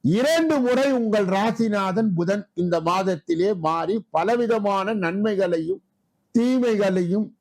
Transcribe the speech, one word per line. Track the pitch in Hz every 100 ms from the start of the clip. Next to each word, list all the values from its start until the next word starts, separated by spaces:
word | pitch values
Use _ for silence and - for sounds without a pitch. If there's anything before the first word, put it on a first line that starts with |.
இரண்டு | 131 196 277 330 320 294
முறை | 247 254 277
உங்கள் | 262 220 214 190
ராசிநாதன் | 196 220 226 226 208 190 185 220
புதன் | 170 175 208 - -
இந்த | 175 170
மாதத்திலே | 165 185 190 170 - 165 190 196
மாறி | 156 165 160 220 -
பலவிதமான | 156 185 240 233 226 202 196 190 220
நன்மைகளையும் | 170 190 220 196 185 170 160 196 _ _ _ _ _ 226
தீமைகளையும் | 240 254 240 214 196 185 175 196 214 _